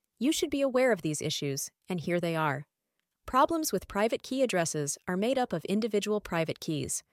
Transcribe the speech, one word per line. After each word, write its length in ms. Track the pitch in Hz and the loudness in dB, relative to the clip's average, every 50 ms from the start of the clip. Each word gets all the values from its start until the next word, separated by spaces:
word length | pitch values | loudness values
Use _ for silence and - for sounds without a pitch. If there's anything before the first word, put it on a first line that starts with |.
| _ _ _ | _ _ _
You 140 | _ 220 294 | _ 0 0
should 180 | 320 - 359 294 | 2 0 -2 -2
be 140 | 294 277 | 0 0
aware 300 | 277 269 240 247 262 254 | 0 2 4 4 4 4
of 100 | 214 170 | 4 2
these 180 | - 156 151 - | 0 -2 -2 -2
issues, 500 | - 156 - - 147 143 135 143 - - - _ _ - | -2 -4 -2 -2 -2 -4 -4 -4 -6 -10 -12 _ _ -6
and 100 | 185 170 | -6 -4
here 220 | - 185 175 175 | -2 0 0 0
they 160 | 175 170 165 | 0 0 0
are. 300 | 160 156 147 135 143 - - _ _ _ _ _ _ _ _ _ _ _ | 2 2 0 0 -2 -6 -12 _ _ _ _ _ _ _ _ _ _ _
Problems 460 | - - 262 302 - 330 320 311 - | 0 4 4 4 4 4 0 -2 -2
with 160 | 208 185 - - | -2 -2 -4 -2
private 340 | - 196 214 233 269 - | 0 0 2 2 0 -2
key 220 | - - 254 269 262 | -4 -4 0 0 2
addresses 520 | 226 - 180 165 - - 151 143 143 - - _ - | 2 2 2 0 0 0 -2 -2 -4 -6 -6 _ -4
are 80 | 180 | -2
made 200 | 190 208 240 269 | 0 0 0 2
up 160 | 254 247 - | 0 0 0
of 120 | - 160 - | -2 -4 -2
individual 560 | - 196 220 233 220 214 202 - 208 214 208 | 0 0 0 0 0 0 0 0 0 -2 -2
private 400 | - - 180 165 160 160 - - | -2 -2 0 0 0 0 -4 -6
keys. 420 | - - 156 139 127 - - - - _ | -4 -4 -4 -2 -2 -4 -6 -8 -8 _